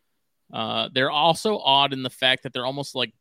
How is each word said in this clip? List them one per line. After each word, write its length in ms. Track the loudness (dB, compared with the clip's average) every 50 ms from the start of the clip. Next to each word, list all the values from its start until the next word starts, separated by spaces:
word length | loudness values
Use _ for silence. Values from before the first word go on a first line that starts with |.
| _ _ _ _ _ _ _ _ _ _ -8
Uh, 380 | -6 -6 -4 -2 -2 -2 -2 0
they're 180 | 0 0 0
also 460 | 2 2 4 4 2 2 0 -2 -2 -2
odd 340 | 0 2 4 4 4 2 0
in 80 | -4 -6
the 80 | -8
fact 320 | -6 0 2 2 2 2 -2
that 100 | -8 -8
they're 140 | -4 -4
almost 280 | -4 -4 -4 -8 -6 -4
like 200 | -4 -6 -6 _ _